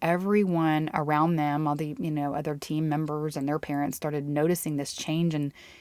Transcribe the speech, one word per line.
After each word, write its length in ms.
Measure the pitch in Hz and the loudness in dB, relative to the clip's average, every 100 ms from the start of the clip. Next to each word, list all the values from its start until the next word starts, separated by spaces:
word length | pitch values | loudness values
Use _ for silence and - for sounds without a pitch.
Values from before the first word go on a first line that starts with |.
everyone 880 | 165 175 196 208 190 170 160 156 156 | 0 0 2 4 4 4 2 2 0
around 440 | 151 151 151 165 165 | 0 2 4 4 2
them, 300 | 147 147 151 | 2 0 0
all 80 | 147 | 0
the, 200 | 151 147 | -4 -4
you 120 | 170 | -4
know, 240 | 151 143 143 | -2 -2 -2
other 200 | 151 147 | -4 -6
team 320 | - 156 156 | -4 -2 0
members 480 | 147 151 151 151 151 | 0 -2 -2 -4 -4
and 120 | 139 | -2
their 100 | 151 | -2
parents 400 | - 143 143 - | -2 -2 -2 -2
started 300 | 156 147 143 | -4 -4 -2
noticing 480 | 147 160 175 165 143 | 2 2 2 -2 -4
this 180 | 139 | -4
change 400 | - - 160 170 | -6 -2 0 2
in, 180 | 151 143 - - - | 0 -2 -6 -16 -20